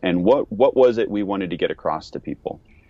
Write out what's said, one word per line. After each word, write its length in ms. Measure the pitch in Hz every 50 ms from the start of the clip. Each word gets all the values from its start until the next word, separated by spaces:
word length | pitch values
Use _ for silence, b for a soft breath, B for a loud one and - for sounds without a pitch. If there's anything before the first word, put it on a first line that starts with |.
and 220 | - 90 87 87 90
what, 260 | 107 139 143 - -
what 260 | 107 101 131 135 -
was 220 | 127 127 123 110 117
it 120 | 110 -
we 120 | 104 104
wanted 280 | 101 95 98 98 92 85
to 60 | 87
get 140 | 78 87 85
across 400 | 82 - - 80 78 78 - -
to 100 | - -
people? 400 | - - - - - - - - _ b b b b